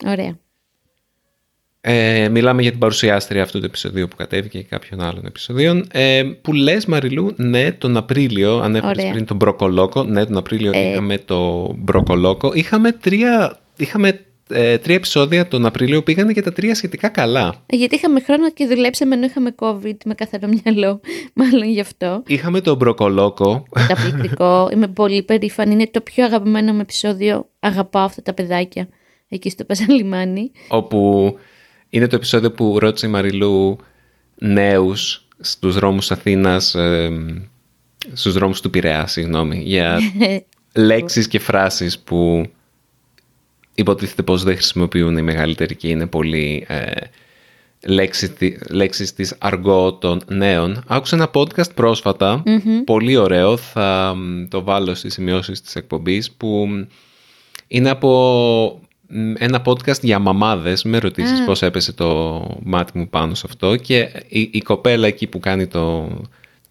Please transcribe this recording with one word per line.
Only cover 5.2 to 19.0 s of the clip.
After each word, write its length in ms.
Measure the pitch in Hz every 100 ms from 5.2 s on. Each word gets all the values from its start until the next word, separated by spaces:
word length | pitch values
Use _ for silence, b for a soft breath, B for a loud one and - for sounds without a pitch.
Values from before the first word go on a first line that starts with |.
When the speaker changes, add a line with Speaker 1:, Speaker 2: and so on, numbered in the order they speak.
| 95
Speaker 2:
επεισοδίων. 640 | - - 123 160 175 -
Ε, 320 | - 131 131 135 -
που 120 | -
λες, 320 | 160 139 202 208
Μαριλού, 480 | 151 131 139 196 -
ναι, 360 | 123 120 147
τον 260 | 175 127 117
Απρίλιο, 640 | 113 135 135 101 101 117
ανέφερες 380 | 107 110 202 190
Speaker 1:
Ωραία. 140 | 95
Speaker 2:
πριν 140 | 110 110
τον 120 | 101
Μπροκολόκο. 680 | 104 - 95 90 95 135
Ναι, 220 | 107 101 107
τον 120 | 98
Απρίλιο 340 | 87 110 104 98
Speaker 1:
Ε. 140 | 95
Speaker 2:
είχαμε 260 | 98 101 98
το 540 | - 90 87 87 92 -
Μπροκολόκο. 760 | 95 95 - 87 92 95 139
Είχαμε 380 | 165 - 220 233
τρία, 680 | 233 185 202 240 226 180 - _ -
είχαμε, 420 | 147 208 196 190 _ _ -
ε, 280 | 120 117 117
τρία 180 | 160 180
επεισόδια 520 | - 147 143 170 175
τον 180 | 127 117
Απρίλιο, 380 | - 127 151
πήγανε 300 | 151 165 214
και 80 | 208
τα 120 | 190
τρία 220 | 175 214 220
σχετικά 320 | 180 - 208
καλά. 480 | 208 117 127 90 - -
Speaker 1:
Ε, 100 | 247
γιατί 200 | 247 294
είχαμε 240 | 339 269
χρόνο 320 | 262 294 320
και 140 | 320 269
δουλέψαμε 500 | 247 240 247